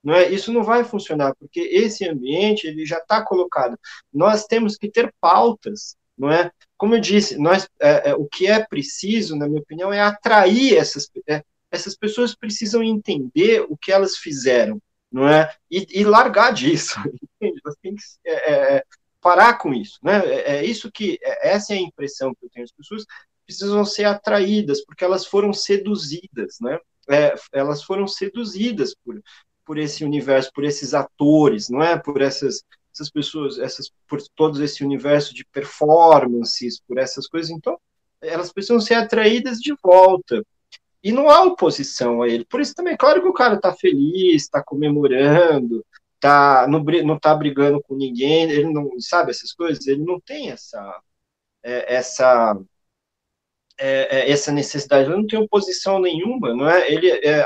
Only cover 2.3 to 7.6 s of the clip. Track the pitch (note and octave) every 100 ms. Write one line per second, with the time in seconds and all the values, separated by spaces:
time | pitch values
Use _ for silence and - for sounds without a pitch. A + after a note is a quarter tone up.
2.3 | E3 G#3 G#3 D#3+ D#3 D#3 E3 - G#3+ G#3+
3.3 | F#3 F3 C#3+ B2 A#3 - - _ C#3+ G#3+
4.3 | G#3+ - A3+ G#3+ - G#3 A3+ A#3 - -
5.3 | G3+ A#3 A3+ - G#3 - _ _ - C#3
6.3 | D#3+ - - _ _ G#3 A#3 F#3 G#3 G3+
7.3 | D3 D#3 F#3+